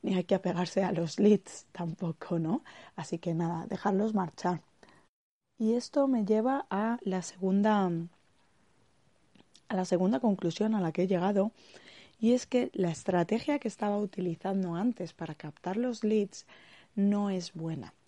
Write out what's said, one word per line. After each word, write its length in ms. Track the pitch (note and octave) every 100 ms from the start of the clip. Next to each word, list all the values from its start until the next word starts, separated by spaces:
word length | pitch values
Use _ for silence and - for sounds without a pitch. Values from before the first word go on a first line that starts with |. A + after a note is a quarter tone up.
ni 120 | G#3
hay 100 | F#3+
que 100 | F3
apegarse 500 | F#3+ F3+ E3+ F3+ -
a 80 | F#3+
los 260 | E3 E3 -
leads 480 | G#3 G3+ - - -
tampoco, 640 | - E3+ D#3 E3+ D#3+ - E3+
¿no? 240 | D#3+ B3 - - - -
Así 220 | D#3 E3+
que 160 | F3
nada, 320 | E3 E3+ E3+ -
dejarlos 480 | F#3+ - G3 A3
marchar. 480 | G#3+ F3 - F3+ F3 _ _ - - _ _ _ _ _ _
Y 160 | A3
esto 340 | A#3+ - D4 C#4
me 160 | B3
lleva 420 | G3+ A3 A#3 C#4 -
a 280 | G3 A3 A#3+
la 200 | - F#3
segunda, 680 | E3+ - F#3+ G3 G#3 G#3+ F#3 E3+ E3+ _ _ _ _ _ _ _ _ _ _ _ _ - - - _
a 80 | G3
la 80 |
segunda 360 | F#3 F3 F3+ B3+
conclusión 540 | A#3 G3 E3+ - G#3+
a 60 | A3
la 120 | E3+
que 100 | D#3+
he 40 | F#3
llegado, 460 | F#3 F#3 G3+ G3+ - - - - - - _
y 140 | A3+
es 120 | B3 -
que 240 | B3 B3
la 160 | - F3+
estrategia 680 | D#3+ - F3+ E3+ A3+ - D4
que 100 | A#3
estaba 300 | - G#3 G3+
utilizando 760 | G#3 - F3+ E3 G3 G3 F#3
antes 380 | E3+ A#3 - E3
para 220 | - D#3+
captar 420 | D3+ D#3 - F3 G3
los 280 | B3 A3+
leads 420 | G#3+ G#3+ G3+ - - - - - -
no 360 | - G3+ G3+ G3+
es 240 | F#3 E3+
buena. 400 | D#3+ D#3+ D3+ F#2+ _